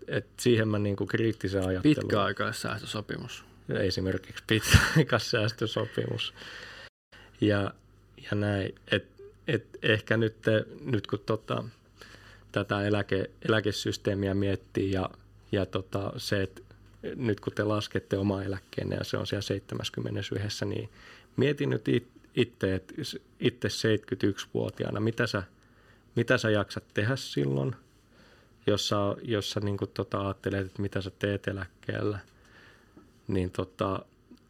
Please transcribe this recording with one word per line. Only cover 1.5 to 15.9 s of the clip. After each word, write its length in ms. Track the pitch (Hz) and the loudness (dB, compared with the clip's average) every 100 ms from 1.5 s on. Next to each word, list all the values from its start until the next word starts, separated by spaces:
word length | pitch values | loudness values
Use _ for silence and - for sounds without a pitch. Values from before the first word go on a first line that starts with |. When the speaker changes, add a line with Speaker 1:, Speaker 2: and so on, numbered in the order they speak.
| 98 92 | 0 2
Speaker 1:
ajattelun 300 | 92 147 151 | 4 4 4
Speaker 2:
Pitkäaikaissäästösopimus. 1500 | - 107 98 101 104 113 - 107 117 107 101 117 - - - - - | 4 2 2 0 -2 -2 -6 -6 -6 -6 -6 -8 -8 -12 -18 -16 -4
Speaker 1:
Esimerkiksi 760 | 110 98 - 92 92 - - - | 0 2 2 0 -2 -6 -8 2
pitkäaikaissäästösopimus. 1900 | 110 - - - 160 147 117 - 117 107 - 107 110 107 - 117 113 - - - - - - - _ _ - - - | 2 6 6 6 4 4 2 2 0 0 0 -4 -2 -4 -4 -4 -4 -6 -10 -16 -14 -16 -16 -20 _ _ -20 -14 0
Ja, 300 | 107 101 98 - - - - - - | 2 4 0 -6 -20 -20 -20 -16 -4
ja 60 | 104 | 0
näin. 380 | 101 101 - - - | 0 0 -2 -6 -2
Et, 160 | 107 - - - - - | -2 -2 -20 -20 -10 -2
et 300 | 117 - - | -2 -2 -4
ehkä 340 | 107 110 - 113 | 2 2 4 2
nyt 240 | 113 - | 2 0
te, 220 | - 110 - - | 2 2 0 -8
nyt 220 | - 113 - | -2 -2 -2
kun 120 | 107 - | -6 -2
tota, 380 | 110 - 120 113 - - - - - - - - | -4 -2 -6 -6 -14 -20 -20 -20 -20 -20 -20 -6
tätä 300 | 101 101 101 101 | -4 0 0 2
eläke-, 420 | 104 98 95 - - - | 2 2 -2 -2 -4 2
eläkesysteemiä 840 | 110 101 - 110 - - 98 98 | 2 2 0 -2 -2 0 0 2
miettii 580 | 98 98 95 - 101 98 | 2 2 -2 -2 -2 0
ja, 180 | 95 - - - - - | 0 -2 -6 -20 -18 -2
ja 140 | 101 92 | 0 0
tota, 460 | 98 - | -4 -4